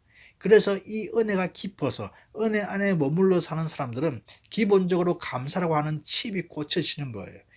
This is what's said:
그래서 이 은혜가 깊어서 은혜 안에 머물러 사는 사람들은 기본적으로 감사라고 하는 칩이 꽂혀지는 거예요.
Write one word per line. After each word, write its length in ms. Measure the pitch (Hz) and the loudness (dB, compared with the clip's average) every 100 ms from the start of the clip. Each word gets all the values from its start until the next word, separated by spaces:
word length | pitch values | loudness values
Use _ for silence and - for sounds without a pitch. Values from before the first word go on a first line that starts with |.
| _ - - _ | _ -20 -20 _
그래서 400 | 190 214 208 196 - | 6 6 6 0 -4
이 240 | 220 - 226 | -8 -4 -2
은혜가 320 | 214 190 180 | 0 0 -2
깊어서 640 | - 196 - 135 - 98 - _ - | -6 -10 -4 -2 -2 -6 -14 _ -4
은혜 220 | 220 214 | -2 0
안에 340 | 202 196 202 175 | -2 -2 0 2
머물러 440 | 139 165 190 180 | 2 4 4 4
사는 260 | - 156 160 | 2 -4 -4
사람들은 560 | - 131 117 160 117 - - _ | -4 -6 -4 -4 -4 -12 -20 _
기본적으로 680 | - 214 196 180 180 175 170 | -2 4 4 4 2 2 -2
감사라고 580 | - 127 139 185 170 151 | -4 -6 -2 -2 0 0
하는 280 | 151 151 | 0 -4
칩이 460 | - - 240 196 - | -2 -2 -2 -6 -6
꽂혀지는 640 | 151 151 180 143 - 135 | -8 -2 0 0 -4 -8
거예요. 260 | 104 - - _ | -10 -12 -16 _